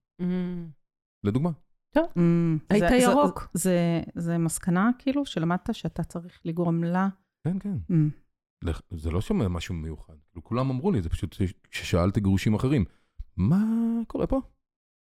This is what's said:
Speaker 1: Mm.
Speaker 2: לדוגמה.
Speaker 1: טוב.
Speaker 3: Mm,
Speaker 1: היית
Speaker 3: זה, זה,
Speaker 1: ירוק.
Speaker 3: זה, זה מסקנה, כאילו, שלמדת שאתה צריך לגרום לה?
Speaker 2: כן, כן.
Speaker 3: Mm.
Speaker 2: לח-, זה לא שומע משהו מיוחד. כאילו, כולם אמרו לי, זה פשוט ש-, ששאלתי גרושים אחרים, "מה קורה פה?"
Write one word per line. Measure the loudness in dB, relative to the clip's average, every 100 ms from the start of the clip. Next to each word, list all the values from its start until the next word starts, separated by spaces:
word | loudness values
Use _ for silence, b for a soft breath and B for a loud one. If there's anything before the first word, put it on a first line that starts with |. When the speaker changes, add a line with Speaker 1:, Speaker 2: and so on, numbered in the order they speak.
| _ -8
Speaker 1:
Mm. | -4 -4 -4 -8 -12 -18 _ _ _ _
Speaker 2:
לדוגמה. | -2 0 -2 -4 _ _ _
Speaker 1:
טוב. | 0 0
Speaker 3:
Mm, | 2 4 4 2 0 2
Speaker 1:
היית | 2 4
Speaker 3:
זה, |
זה, | 6
Speaker 1:
ירוק. | 6 6 4 0 -6
Speaker 3:
זה, | -2 0 2 2 0 -4
זה | -6 -4 0
מסקנה, | -2 -2 0 2 2 0
כאילו, | -2 -2 -2
שלמדת | -2 -2 -2 -4
שאתה | -6 -6 -6
צריך | -8 -8 -12 -12
לגרום | -6 -2 0 0
לה? | 0 0 0 -4 _ _ -6
Speaker 2:
כן, | -4
כן. | -4 -6 0
Speaker 3:
Mm. | 2 2 0 _ _ _ -8
Speaker 2:
לח-, | -4 -4 -8
זה | -8 -2
לא | -2
שומע | 0 0 0
משהו | -2 -6
מיוחד. | -8 -8 -12 -16 -20 _
כאילו, | -16
כולם | -6 -4 -2
אמרו | -2 0
לי, | 0
זה | 0
פשוט | -4 -4
ש-, | -2 -4 -4 _
ששאלתי | -12 0 2 2 2
גרושים | 2 2 2
אחרים, | 2 2 2 0 _ _ -18 -10 0
"מה | 2 4 2 0 0 -2 -4
קורה | -4 -2
פה?" | -2 -4 _ _ _ _ _